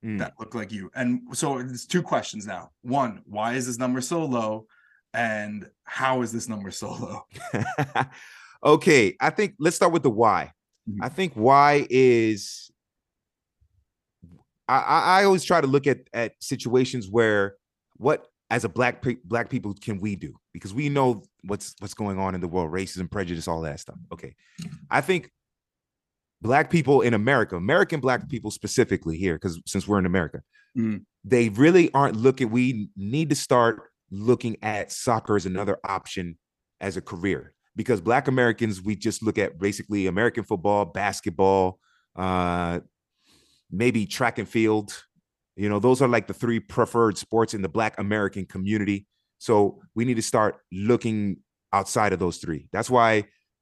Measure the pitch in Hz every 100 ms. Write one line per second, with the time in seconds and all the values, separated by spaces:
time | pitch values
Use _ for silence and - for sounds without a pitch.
0 | 113 107 104 - 110 120 101 101 92 131
1 | 123 123 - 123 151 131 127 123 - 180
2 | - 135 - 110 101 92 85 _ 120 139
3 | 123 98 - 104 110 127 127 117 127 127
4 | 123 170 156 120 110 107 110 _ _ _
5 | _ 113 117 107 104 104 92 _ - -
6 | 131 131 117 113 - 107 98 - 101 -
7 | 101 76 - - 719 104 740 698 139 120
8 | 131 - - - - _ - 151 190 147
9 | 98 - 147 156 208 - 160 - 180 165
10 | 131 104 113 90 71 - _ _ - 101
11 | 117 170 185 127 117 139 143 147 - 127
12 | 127 120 113 104 - - - _ _ _
13 | _ _ _ _ _ _ _ _ _ _
14 | _ _ 85 87 _ _ - 131 - 156
15 | 165 185 196 190 - 175 139 139 139 127
16 | 123 113 113 - - 127 123 127 131 131
17 | 92 110 110 104 98 98 _ _ _ -
18 | 123 151 - _ - 113 110 107 123 120
19 | 131 120 87 117 113 123 101 95 - 101
20 | 104 95 73 - _ 85 98 107 147 143
21 | 127 110 - _ 90 101 - - 98 -
22 | 104 95 95 92 87 90 82 90 95 92
23 | 87 104 90 85 80 80 80 73 - -
24 | 85 - 65 - _ - - - - 123
25 | 135 180 - _ _ _ _ _ _ _
26 | _ _ _ _ 110 139 151 170 139 135
27 | 117 110 113 139 104 90 95 170 170 156
28 | 131 120 78 - 104 - 104 - 117 92
29 | 82 80 95 80 95 82 - 98 95 104
30 | 90 92 78 - - _ _ 127 110 104
31 | - _ 101 123 117 101 151 180 170 135
32 | 139 110 127 135 120 117 127 113 104 -
33 | 98 143 156 143 - 123 117 107 - _
34 | _ 98 110 120 120 110 107 104 - -
35 | - 113 - 104 92 92 101 - 101 95
36 | - - 87 82 _ _ _ - 98 92
37 | - 87 98 73 - _ _ - 110 110
38 | 85 131 135 131 120 107 113 95 95 104
39 | 113 - 107 107 95 80 98 101 - 101
40 | 92 90 117 117 101 101 101 101 92 95
41 | 101 95 101 82 95 98 92 95 _ _
42 | _ - 92 92 90 87 85 87 - _
43 | _ _ _ _ _ _ _ 92 123 113
44 | 101 - 120 117 95 117 110 107 104 -
45 | - _ _ _ _ - 104 104 120 127
46 | 135 120 101 98 117 117 - - 117 117
47 | 113 95 - 113 110 107 92 107 107 -
48 | 101 107 98 98 90 101 95 107 101 101
49 | 98 _ _ _ - 107 101 - - -
50 | 123 113 - 117 107 - _ 92 104 120
51 | 117 107 104 92 _ _ _ 98 95 120
52 | 104 92 90 - 85 76 - 95 113 127
53 | 117 110 104 _ _ _